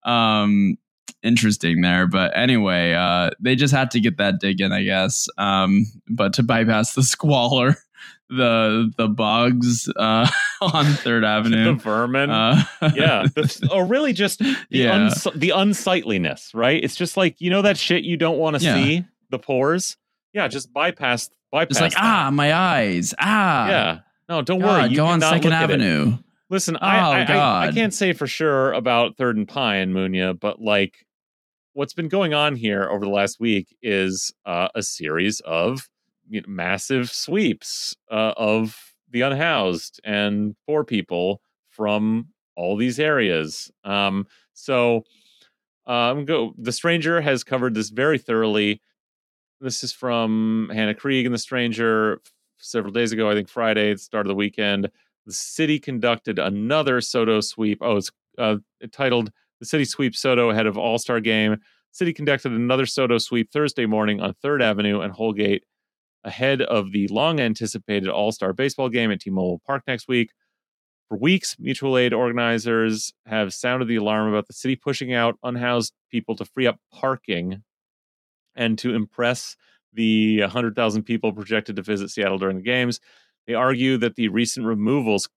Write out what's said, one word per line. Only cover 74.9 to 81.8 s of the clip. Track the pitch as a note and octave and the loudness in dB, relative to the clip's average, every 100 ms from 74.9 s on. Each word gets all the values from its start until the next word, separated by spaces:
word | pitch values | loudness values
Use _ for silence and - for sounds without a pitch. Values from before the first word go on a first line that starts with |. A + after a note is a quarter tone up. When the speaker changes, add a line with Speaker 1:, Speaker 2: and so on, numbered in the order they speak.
| C3 B2+ | -6 -4
Speaker 2:
out | B2 A#2 G#2+ | 0 0 -2
unhoused | B2 A#2+ B2 A#2+ A2 _ _ | -8 -4 -2 -2 -4 _ _
people | A#2+ A2 A2 | -8 -6 -8
to | |
free | G#2 - B2 | -8 -2 -2
up | A2 _ | -2 _
parking | - C3+ C3 - F2+ F2+ G2 _ _ _ _ _ _ _ _ _ | -6 -4 -4 -4 -6 -4 -8 _ _ _ _ _ _ _ _ _
and | - A#2 A2 | -6 -4 -2
to | B2+ | -2
impress | A2+ G#2+ - A#2+ B2+ - - _ _ _ | -4 -6 -4 -2 -2 -8 -18 _ _ _
the | G#2+ A2 A2 G#2+ G#2+ | -2 0 2 2 2
hundred | G2+ A2+ A#2 | 0 -2 -4
thousand | G#2+ A2+ G#2+ | 0 0 -2
people | G#2 A2+ A2+ | -4 -2 -2
projected | G2+ G2+ A2 G#2+ | -6 -4 -4 -4
to | G2 | -10